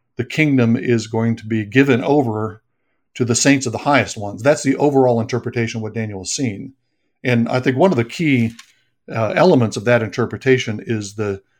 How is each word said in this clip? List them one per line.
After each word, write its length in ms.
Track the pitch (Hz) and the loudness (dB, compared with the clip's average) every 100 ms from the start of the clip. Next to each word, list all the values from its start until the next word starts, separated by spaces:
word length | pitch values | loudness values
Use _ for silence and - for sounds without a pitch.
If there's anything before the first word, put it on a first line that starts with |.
| _ - | _ -10
the 80 | |
kingdom 520 | 127 - 156 135 117 117 | -6 0 2 4 2 2
is 300 | 127 117 107 | 0 -2 0
going 300 | 110 117 113 | -2 -2 -4
to 100 | 107 | -4
be 180 | 110 | -4
given 380 | 101 127 139 120 | 0 2 4 4
over 580 | - 147 120 107 107 101 _ _ _ _ _ | 2 2 0 -2 -6 -8 _ _ _ _ _
to 100 | - | -6
the 120 | 120 117 | -2 0
saints 300 | 143 139 127 | 2 2 0
of 60 | |
the 60 | 110 | -4
highest 380 | - 139 101 - | 0 0 0 -6
ones. 260 | 101 104 | -10 -4
That's 200 | 123 151 | 0 0
the 120 | 135 135 | 0 0
overall 440 | 143 135 127 117 | 2 4 2 2
interpretation 580 | 113 120 117 120 113 117 | -2 -4 -4 -4 -4 -4
of 40 | |
what 120 | 107 | -8
Daniel 260 | 113 110 98 | -6 -8 -8
has 120 | 90 | -10
seen. 420 | - 131 92 - - _ _ _ _ | -4 -4 -6 -12 -18 _ _ _ _
And 260 | 123 120 117 | 0 2 2
I 120 | 123 | 0
think 160 | 131 131 | 0 2
one 160 | 185 | 2
of 40 | 143 | 2
the 80 | |
key, 480 | 113 - 160 131 113 - - _ _ _ - | -2 -2 0 2 0 -4 -20 _ _ _ -10
uh, 240 | 113 107 - | -4 -2 4
elements 400 | 175 147 113 104 | 4 6 2 0
of 80 | |
that 180 | 101 120 | 2 2
interpretation 800 | 107 - 113 104 131 131 120 104 | 0 -4 -4 -2 2 2 0 -8
is 300 | - 113 98 | -4 -6 -6
the 280 | 104 104 98 _ | -6 -6 -6 _